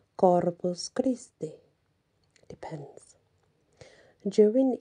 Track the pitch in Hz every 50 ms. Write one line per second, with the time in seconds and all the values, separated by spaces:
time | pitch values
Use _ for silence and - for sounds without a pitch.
0 | _ _ _ - 196 180 180 175 170 175 175 - - 180 175 - - - - -
1 | 254 262 247 - - - _ - 160 156 - - _ _ _ _ _ _ _ _
2 | _ _ _ _ _ _ _ _ _ - - - - - 156 147 143 - - -
3 | - - _ _ _ _ _ _ _ _ _ _ _ _ _ _ - - - _
4 | _ _ _ _ - 202 196 220 208 214 220 262 269 262 233 -